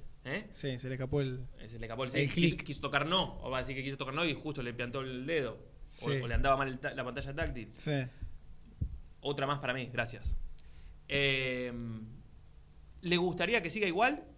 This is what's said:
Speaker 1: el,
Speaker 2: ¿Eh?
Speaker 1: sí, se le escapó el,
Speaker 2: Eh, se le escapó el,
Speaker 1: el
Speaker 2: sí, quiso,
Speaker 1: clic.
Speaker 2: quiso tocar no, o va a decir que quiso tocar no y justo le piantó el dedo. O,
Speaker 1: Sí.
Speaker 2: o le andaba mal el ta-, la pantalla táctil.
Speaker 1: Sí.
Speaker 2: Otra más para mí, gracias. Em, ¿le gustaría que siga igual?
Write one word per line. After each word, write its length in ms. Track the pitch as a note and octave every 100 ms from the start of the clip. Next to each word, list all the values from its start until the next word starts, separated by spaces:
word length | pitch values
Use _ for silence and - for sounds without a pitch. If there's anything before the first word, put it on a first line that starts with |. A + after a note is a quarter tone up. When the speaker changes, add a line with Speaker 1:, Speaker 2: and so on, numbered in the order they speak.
| - -
Speaker 1:
el, 100 | B2
Speaker 2:
¿Eh? 140 | E3 G#3+
Speaker 1:
sí, 280 | - C#3+ B2+
se 80 | B2+
le 60 | B2+
escapó 260 | C3 C#3+
el, 240 | C3+ B2+ B2+ -
Speaker 2:
Eh, 100 | A2
se 80 | A2+
le 80 | A2+
escapó 180 | A#2 C3
el, 100 | -
Speaker 1:
el 140 | C#3+
Speaker 2:
sí, 40 |
quiso, 220 | E3+ E3+ -
Speaker 1:
clic. 100 | -
Speaker 2:
quiso 160 | C#3+
tocar 240 | C#3 C#3 D3
no, 320 | F#3 E3+ -
o 80 | B2
va 60 | C3
a 40 |
decir 140 | B2 C3+
que 80 |
quiso 140 | C3+ C#3
tocar 160 | C3+ C#3
no 100 | E3+
y 80 |
justo 300 | C#3 D#3 C#3
le 100 | A#2+
piantó 280 | A#2 A#2+ C3+
el 240 | C3 B2+ C3+
dedo. 280 | E3 B2
O, 40 | G#2 - - -
Speaker 1:
Sí. 340 | - E3 C#3
Speaker 2:
o 40 | A#2+
le 60 |
andaba 240 | A#2 C#3 C3+
mal 100 | C3+
el 120 | B2+
ta-, 160 | C#3+ C#3
la 80 |
pantalla 320 | B2 B2 C3+ C#3+
táctil. 360 | E3 B2+ G#2 -
Speaker 1:
Sí. 160 | - C#3+ B2+ - - - - - - - - - - -
Speaker 2:
Otra 240 | C#3 C#3+ C#3
más 140 | C#3+
para 140 | C3+ B2+
mí, 120 | B2
gracias. 420 | B2 A#2 A2+ - - - - - - - - -
Em, 960 | C#3+ C#3 C3+ C3 B2+ B2 A#2+ A#2+ A2 A2 - - - - - - - - -
¿le 160 | F3+ F3
gustaría 440 | F3+ E3 F3 A#3
que 80 | E3+
siga 160 | G#3+ G3+
igual? 360 | E3+ B3 D4 -